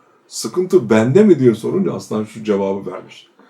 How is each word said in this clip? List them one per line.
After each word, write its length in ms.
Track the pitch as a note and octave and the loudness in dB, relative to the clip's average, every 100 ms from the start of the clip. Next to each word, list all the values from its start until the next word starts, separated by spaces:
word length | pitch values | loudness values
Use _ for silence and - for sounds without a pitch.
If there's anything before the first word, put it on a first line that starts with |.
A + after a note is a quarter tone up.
| _ _ _ | _ _ _
"Sıkıntı 600 | - A2+ F3 F3+ F3 A2 | -10 -6 -4 0 0 2
bende 340 | A2 A#2+ F#3 | 2 4 4
mi?" 160 | G#3+ D3 | 6 6
diye 160 | B2 G#2+ | 4 2
sorunca 380 | A#2+ F3 F#3+ | -4 -2 -4
Aslan 300 | G2 - A2 | -6 -8 -8
şu 200 | G#2+ A2 | -8 -10
cevabı 480 | G#2+ G2 G2 G2 F2+ | -4 -2 -2 -6 -10
vermiş. 360 | F#2 - - _ _ | -14 -18 -20 _ _